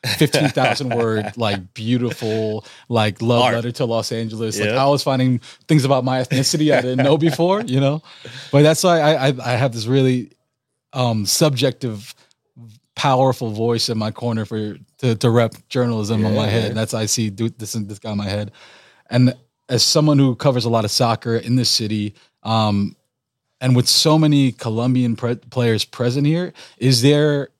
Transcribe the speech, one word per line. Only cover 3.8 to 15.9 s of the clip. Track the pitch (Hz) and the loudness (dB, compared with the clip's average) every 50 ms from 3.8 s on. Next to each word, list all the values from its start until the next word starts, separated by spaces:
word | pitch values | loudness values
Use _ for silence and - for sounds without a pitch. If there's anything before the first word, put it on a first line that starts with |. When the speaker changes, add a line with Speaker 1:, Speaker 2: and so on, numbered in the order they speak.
| 139 | -4
Speaker 1:
Los | 117 117 113 113 - | -2 -2 -4 -4 -4
Angeles. | 117 113 113 113 110 110 117 110 104 101 | -6 -6 -6 -8 -8 -6 -6 -6 -4 -4
Like, | 104 104 | -2 -2
Speaker 2:
Yeah. | 113 131 135 | 0 2 2
Speaker 1:
I | |
was | 139 143 143 | 2 2 2
finding | - 147 135 127 131 127 127 120 - - - _ _ | 0 -2 0 2 2 2 0 -2 -4 -10 -20 _ _
things | - 156 151 127 | 2 2 2 4
about | 131 139 131 123 | 4 0 2 0
my | 131 127 131 | 0 -2 -2
ethnicity | 127 - - 127 135 - - 156 156 151 | -2 -2 -2 0 0 0 0 0 2 2
I | 139 123 | 2 2
didn't | 120 127 127 131 131 | 2 0 0 0 2
know | 139 151 156 | 2 2 4
before, | 151 170 - - 165 180 190 208 | 2 0 0 2 0 0 0 -2
you | 226 - 127 135 | -2 -2 0 0
know? | 139 139 147 160 _ - - - - - - - - - | 2 0 0 -2 _ -14 -20 -20 -20 -20 -20 -18 -12 0
But | - 139 | 4 6
that's | 147 151 160 156 - | 6 6 4 4 2
why | 185 170 165 | 2 2 4
I, | 147 151 160 143 131 156 | 4 2 2 2 0 -2
I, | 139 123 117 | -2 -2 -4
I | 120 123 | -4 -2
have | 117 131 135 | 0 0 -2
this | 113 120 104 | -2 -4 -4
really, | 113 131 135 135 131 127 123 113 - _ _ _ _ _ _ _ _ _ _ _ _ | 0 0 2 2 2 0 -2 -4 -10 _ _ _ _ _ _ _ _ _ _ _ _
um, | - 135 127 120 113 110 101 | -6 -2 -2 0 0 -2 -2
subjective, | 95 - - 165 151 139 120 135 135 120 _ - 123 110 101 113 - - _ _ _ _ _ _ _ _ - 117 113 107 _ _ _ _ | -2 0 2 2 2 2 0 -2 -2 -2 _ -8 -8 -8 -10 -14 -18 -20 _ _ _ _ _ _ _ _ -20 -20 -20 -20 _ _ _ _
powerful | - - 143 131 127 135 131 123 - 127 113 | -2 0 2 2 4 2 2 0 -2 -4 -8
voice | 107 107 113 117 117 117 - - | -4 -2 -2 -2 0 -2 -2 -4
in | 117 110 | -4 -4
my | 104 110 | -4 -4
corner | 110 - 120 120 113 110 107 | -6 -6 -6 -4 -4 -4 -6
for, | - 113 110 107 104 101 - - _ _ _ | -6 -6 -6 -6 -6 -10 -14 -18 _ _ _
to, | - 123 113 | -2 -2 0
to | 107 - 120 | 2 2 2
rep | 113 120 117 110 - - _ _ | 4 4 2 0 -4 -10 _ _
journalism | - 131 123 120 | -2 -2 0 0